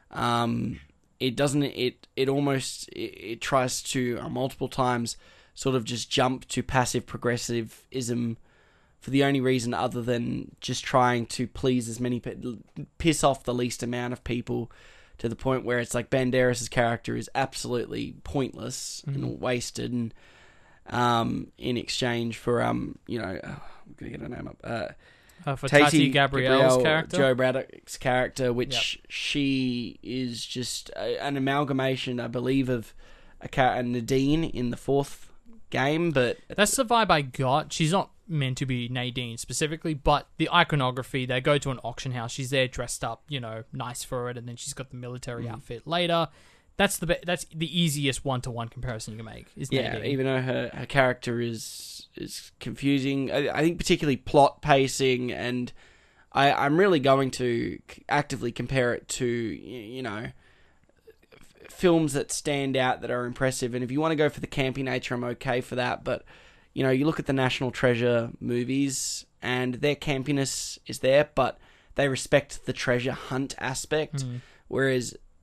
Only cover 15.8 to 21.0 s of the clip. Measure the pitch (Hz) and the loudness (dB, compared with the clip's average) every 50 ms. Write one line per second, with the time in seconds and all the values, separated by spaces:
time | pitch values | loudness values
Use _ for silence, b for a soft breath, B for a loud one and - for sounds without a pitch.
15.8 | 120 - - 123 113 - - 135 131 127 123 127 127 127 123 120 120 - - 131 | -2 -2 -4 -4 -2 0 0 2 2 4 4 4 4 4 2 0 -4 -4 0 2
16.8 | 120 117 117 113 - - 117 120 113 - - 131 135 - - - - 120 123 120 | 2 2 2 -2 -4 -6 -6 -6 -6 -4 -2 -2 -2 -2 -4 -8 -6 -2 -2 -2
17.8 | 117 - 107 117 113 - - - - - - 143 131 - - - - 127 127 - | -2 -4 -6 -6 -6 -8 -8 -12 -12 -4 -2 -2 -2 -2 -4 -8 -10 -10 -8 -8
18.8 | - - - - - 143 139 139 127 123 - - 71 127 127 123 117 - - - | -10 -10 -10 -10 -8 -6 -6 -4 -4 -4 -4 -4 -2 -2 -2 -2 -4 -6 -6 -6
19.8 | 123 120 123 123 117 113 b b b b b b b b b b b b b b | -6 -4 -2 -2 -4 -4 b b b b b b b b b b b b b b
20.8 | b - - 117 | b -6 -2 0